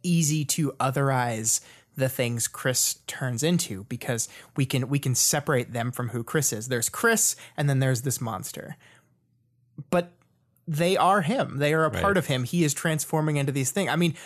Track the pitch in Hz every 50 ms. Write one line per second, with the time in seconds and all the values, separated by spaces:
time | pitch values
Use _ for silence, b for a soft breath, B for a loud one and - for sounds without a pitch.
0 | - 175 175 170 160 147 151 156 147 135 - - 160 135 - - 127 135 127 143
1 | 139 139 131 127 123 120 117 110 110 107 - - B B B B B B B -
2 | 135 127 - - 127 117 120 117 113 - - - - 135 127 - - - - -
3 | _ - - - 143 127 123 113 135 160 180 170 - - 110 95 101 - 120 113
4 | - - 123 113 - - B B B B B - 135 127 - 131 127 131 143 143
5 | - 139 127 - - - - 151 139 - 151 123 120 - 117 120 113 123 123 -
6 | 123 117 107 120 117 - - 160 135 - - 107 110 127 127 120 113 - - -
7 | - 233 226 214 - - - - B B B B 151 143 139 131 135 131 131 117
8 | 123 143 120 - 123 113 110 95 - - - - - - - - b b b b
9 | b b b b _ _ _ _ _ _ _ _ _ _ _ - 143 _ - 175
10 | 175 175 - _ _ _ _ _ _ _ _ _ _ - 156 147 170 175 190 -
11 | - 180 196 208 165 143 226 277 - - - 135 143 147 151 160 160 156 104 87
12 | 127 196 196 190 143 - 143 127 127 120 - 175 165 147 139 - - 170 156 151
13 | - - - 160 151 156 151 147 139 135 135 139 131 131 - 196 190 127 139 160
14 | 175 170 - B B